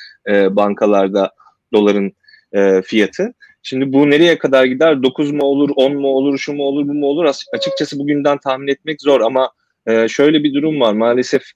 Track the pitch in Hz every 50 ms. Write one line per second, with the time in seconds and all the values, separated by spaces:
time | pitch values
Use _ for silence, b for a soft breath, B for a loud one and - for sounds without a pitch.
0 | B B B B _ 104 104 101 98 95 98 101 104 101 101 - 110 104 104 98
1 | 98 95 98 101 98 - - b b b b b _ _ - 107 104 104 101 101
2 | 98 98 - b b b b b b b - 101 98 98 95 95 92 - - 110
3 | 104 95 - - 180 233 254 b b b b b _ - - 131 135 139 131 135
4 | 147 147 143 147 170 175 160 - - 147 135 131 131 131 127 131 156 165 156 135
5 | 123 135 127 - 151 143 147 147 139 139 139 139 143 139 143 - 131 135 143 143
6 | 139 139 135 135 135 143 139 139 - - 147 143 143 139 139 147 147 143 143 147
7 | 143 139 143 160 175 147 135 - - - - - - 539 - - 156 - - 139
8 | 139 143 147 147 139 143 143 139 - 139 131 131 139 139 139 - _ - 120 -
9 | - 147 139 127 107 113 127 131 131 120 - _ _ _ _ _ _ 113 113 113
10 | 113 113 - - 139 151 160 151 147 151 135 143 147 160 156 147 127 110 104 107
11 | 113 120 120 127 127 - - 131 - - _